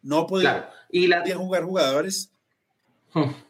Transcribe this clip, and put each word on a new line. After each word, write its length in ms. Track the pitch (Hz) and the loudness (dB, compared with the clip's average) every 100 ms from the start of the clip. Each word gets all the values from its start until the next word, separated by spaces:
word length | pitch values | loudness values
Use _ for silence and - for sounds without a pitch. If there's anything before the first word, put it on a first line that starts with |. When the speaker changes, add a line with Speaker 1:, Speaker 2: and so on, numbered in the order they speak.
| 139 | 0
Speaker 1:
No 180 | 151 165 | -2 0
podían 280 | 190 165 | 0 2
Speaker 2:
Claro, 140 | 135 - - _ | 0 -8 -20 _
y 180 | 175 180 | 2 2
la 160 | 175 175 180 | 2 0 -4
Speaker 1:
jugar 280 | 185 185 | -2 -2
jugadores 680 | 170 185 135 139 185 190 - _ _ _ _ _ _ _ _ | 0 0 2 0 -2 -6 -10 _ _ _ _ _ _ _ _
Speaker 2:
Hmm. 180 | 160 139 - | -2 -2 -4